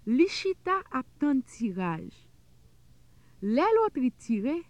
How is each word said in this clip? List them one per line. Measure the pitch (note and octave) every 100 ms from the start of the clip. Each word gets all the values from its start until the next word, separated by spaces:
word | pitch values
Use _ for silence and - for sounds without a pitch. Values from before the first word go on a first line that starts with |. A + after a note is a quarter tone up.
| -
li | B3 F#4
chita | - F#4+ F#4 F4+ F#4+ -
ap | C4 -
tann | - D4 C4+
tiraj. | - - A3+ F#3 F3+ D#3+ - - - - - - - - - - - - - -
Lè | G3 A#3 G4+
lotri | A4+ G#4+ D4 B3+
tire, | - - A3 A3+ E4